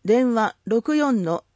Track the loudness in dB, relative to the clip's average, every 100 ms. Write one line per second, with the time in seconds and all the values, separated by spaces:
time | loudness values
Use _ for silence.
0 | 0 2 2 0 -2 -4 -4 -2 0 0
1 | 0 0 -2 -6 -6